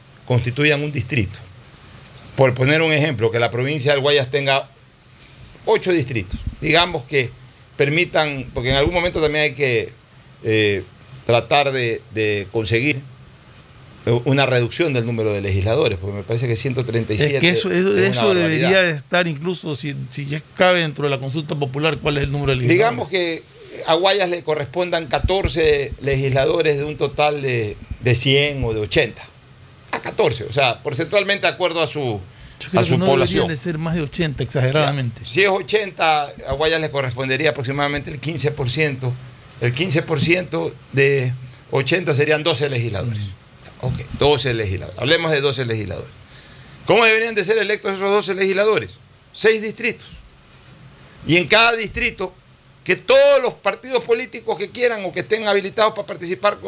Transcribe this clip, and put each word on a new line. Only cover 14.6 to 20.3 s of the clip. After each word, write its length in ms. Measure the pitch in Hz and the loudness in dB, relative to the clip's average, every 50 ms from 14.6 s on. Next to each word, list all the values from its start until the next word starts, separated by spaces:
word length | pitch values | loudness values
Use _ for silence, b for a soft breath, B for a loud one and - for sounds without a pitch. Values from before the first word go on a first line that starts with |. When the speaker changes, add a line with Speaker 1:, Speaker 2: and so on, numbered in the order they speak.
| 120 110 - - 175 156 131 | 0 0 0 -2 0 0 0
Speaker 1:
del 100 | 120 110 | 0 -2
número 300 | 120 117 113 107 107 104 | -2 -2 -2 0 0 0
de 80 | 101 | 0
legisladores, 560 | 98 101 95 98 92 107 117 - 160 117 98 87 | 0 0 0 0 2 2 2 2 2 0 0 -2
porque 180 | 92 101 101 | -6 -8 -8
me 60 | 104 | -8
parece 260 | 95 - 113 117 127 117 | -6 -4 -2 -2 0 -2
que 80 | 113 | -2
ciento 260 | 113 - 135 123 135 | -2 -2 -2 -2 -2
treinta 300 | 120 120 113 117 110 - | -2 -2 -2 -2 -2 0
y 60 | 110 104 | 0 0
siete 160 | 147 147 139 | 2 2 2
Speaker 2:
Es 40 | 131 | 2
que 80 | 165 170 | 2 2
eso, 200 | 185 - 202 185 | 2 2 0 0
eso, 180 | 175 175 185 190 | 0 0 2 2
Speaker 1:
es 40 | 202 185 | 2 2
una 80 | 185 | 2
Speaker 2:
eso 220 | 196 196 - 220 202 | 2 2 2 2 4
Speaker 1:
barbaridad. 200 | 185 175 170 165 | 4 2 2 2
Speaker 2:
debería 340 | 156 151 165 180 190 190 | 2 2 2 4 4 4
de 100 | 180 170 | 4 2
estar 360 | 156 143 - - 180 175 180 170 | 0 -2 -4 -2 0 0 0 0
incluso, 460 | 147 139 165 185 180 170 - 160 147 | -2 -4 -4 -6 -6 -4 -6 -6 -6
si, 200 | - 156 143 139 135 131 123 | -6 -6 -6 -8 -8 -8 -8
si 140 | - 147 139 | -8 -8 -6
ya 160 | 139 | -6